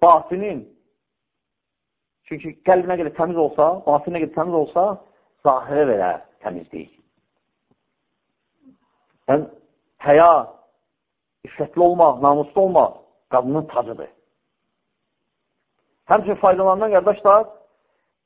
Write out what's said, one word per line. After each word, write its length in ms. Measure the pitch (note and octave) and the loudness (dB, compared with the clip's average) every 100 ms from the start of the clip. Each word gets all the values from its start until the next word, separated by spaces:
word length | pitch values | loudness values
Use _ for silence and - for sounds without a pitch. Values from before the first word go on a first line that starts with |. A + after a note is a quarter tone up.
batinin, 640 | E3+ D#3+ - F3+ G#3 D3 G#2 _ _ _ _ _ _ _ _ _ _ _ _ _ _ _ | 4 4 2 -8 -8 -12 -16 _ _ _ _ _ _ _ _ _ _ _ _ _ _ _
çünki 300 | _ D#3 D#3+ D3+ | _ -16 -16 -6
qəlb 240 | F#3+ F#3 F3+ | 0 0 0
nə 80 | F3+ | -6
qədər 180 | D3+ - | -6 -4
təmiz 180 | E3+ E3+ | -4 -2
olsa, 320 | D3 - D3+ F#3+ | -4 0 0 0
batin 320 | D3+ D3 D#3+ F3 | -2 -2 -2 -6
nə 80 | |
qədər 120 | D3+ D#3+ | -6 -6
təmiz 180 | E3+ E3+ | -4 -4
olsa, 240 | C#3+ E3+ G3+ F#3+ _ _ _ _ | -2 -2 -2 -4 _ _ _ _
zahirə 400 | D3+ C3 - D3 C#3+ | -2 -2 -4 -2 0
belə 200 | G#2 F2+ D#2+ - _ | 0 -2 -6 -12 _
təmizlik. 480 | G#2+ F2+ E2 D#2+ D#2 _ _ _ _ _ _ _ _ _ _ _ _ _ _ _ _ _ C4+ _ _ _ _ _ - | -14 -14 -16 -18 -18 _ _ _ _ _ _ _ _ _ _ _ _ _ _ _ _ _ _ _ _ _ _ _ -2
Sən 160 | C#3+ - - _ _ _ _ C#3+ | -2 -2 -16 _ _ _ _ 2
həya, 240 | D3 E3+ D3+ A2+ - _ _ _ _ _ _ _ _ | 4 6 4 0 -14 _ _ _ _ _ _ _ _
iffətli 380 | - - D3+ E3 | -20 -12 -10 2
olmaq, 400 | F3 F3 D#3+ B2 | 2 4 2 2
namuslu 380 | C#3 D3 D3 G3+ | 0 0 -2 -2
olmaq 400 | F#3+ E3 A2+ - _ _ _ | 0 2 0 -4 _ _ _
qadının 320 | B2+ B2+ D3+ D#3 | -4 -2 -6 -6
tacıdır. 460 | - A2+ A2 C#2 _ _ _ _ _ _ _ _ _ _ _ _ _ _ _ _ _ _ _ - | -8 -8 -12 -18 _ _ _ _ _ _ _ _ _ _ _ _ _ _ _ _ _ _ _ -2
Həmçinin 300 | G3+ G3 G3+ | -2 -2 -2
faydalanan, 520 | G3 F3+ F#3+ F#3+ A3 | 0 2 0 0 0
qardaşlar, 560 | F#3+ F#3 G3+ G3+ G#3 A3 - _ _ _ _ _ _ | 0 0 0 2 2 0 -10 _ _ _ _ _ _